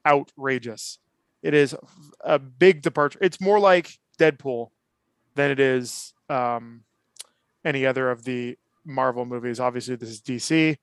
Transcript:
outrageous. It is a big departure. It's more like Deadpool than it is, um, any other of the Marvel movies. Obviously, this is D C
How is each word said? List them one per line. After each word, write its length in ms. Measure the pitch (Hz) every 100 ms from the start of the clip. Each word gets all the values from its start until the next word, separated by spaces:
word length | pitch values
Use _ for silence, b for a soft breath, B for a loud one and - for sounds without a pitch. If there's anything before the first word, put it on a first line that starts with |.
outrageous. 920 | 151 143 - - 135 127 117 107 - - _ _ _ _
It 120 | 156
is 220 | 147 139 156 - - 147 -
a 200 | - 147
big 420 | 135 127 185 160
departure. 380 | 160 151 143 -
It's 180 | 185 -
more 200 | 185 208
like 380 | 202 180 - - _ -
Deadpool 520 | 160 139 139 120 113 _ _ _ _ _ _ -
than 160 | 143
it 80 | 135
is, 540 | 135 127 120 - - _ -
um, 540 | 135 123 117 117 117 _ _ _ - - _ _ _
any 220 | 160 139 131
other 240 | 131 127
of 140 | 120
the 340 | 117 123 120 - _ _
Marvel 400 | 156 131 131 123
movies. 360 | 123 123 120 117
Obviously, 340 | 123 123 120
this 140 | 123 113
is 120 | 110
D 200 | - 123
C 380 | - 160 156 147